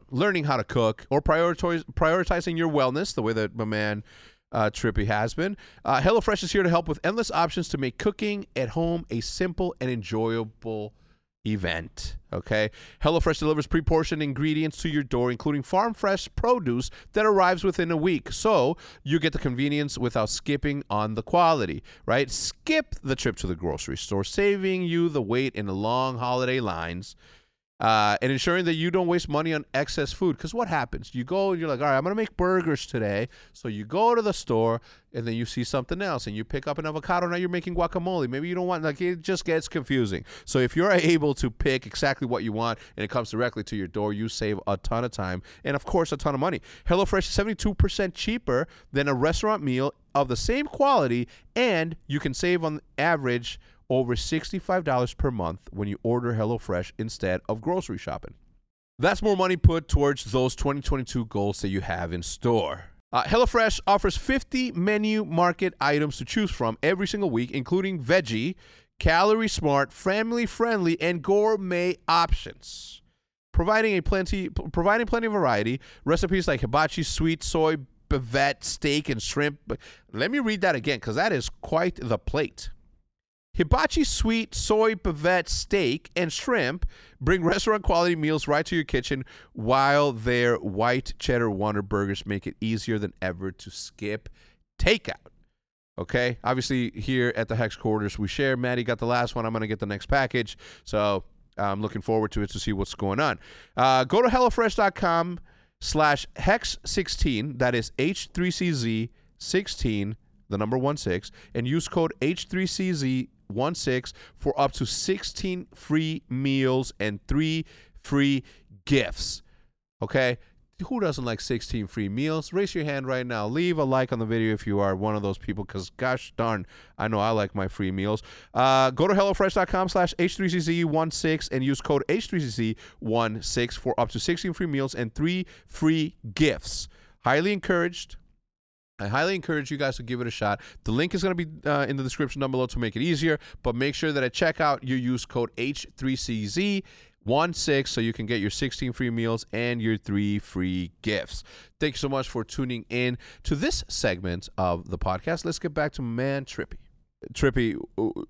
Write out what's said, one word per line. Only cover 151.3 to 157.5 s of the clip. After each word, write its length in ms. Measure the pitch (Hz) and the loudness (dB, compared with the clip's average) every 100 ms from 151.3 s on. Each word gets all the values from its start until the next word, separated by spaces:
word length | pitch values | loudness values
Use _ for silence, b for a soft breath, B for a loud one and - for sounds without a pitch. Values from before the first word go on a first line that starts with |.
| - B B B _ | -12 B B B _
Thank 160 | 151 | -4
you 40 | - | -2
so 100 | 143 | -2
much 200 | 135 127 | -2 -4
for 140 | 120 | -6
tuning 400 | 110 - 127 120 - | -6 -4 -4 -6 -4
in 280 | 120 123 123 B B | -2 -2 -2 B B
to 100 | - | -4
this 300 | 143 254 - - | 0 0 -4 -6
segment 600 | - 113 90 92 87 - - | -2 -2 -2 -4 -6 -8 -2
of 320 | 92 87 - | -2 -2 -4
the 80 | 90 | -4
podcast. 460 | 92 92 - 170 | -4 -4 -4 -4
Let's 140 | 165 156 | -4 -6
get 120 | 170 | -6
back 180 | 147 151 | -4 -4
to 100 | - | -4
man 420 | 123 117 135 139 | -6 -2 -2 -4
Trippy. 340 | 131 - - - - _ _ _ - | -6 -10 -10 -12 -18 _ _ _ -16
Trippy, 440 | - 139 | 0 2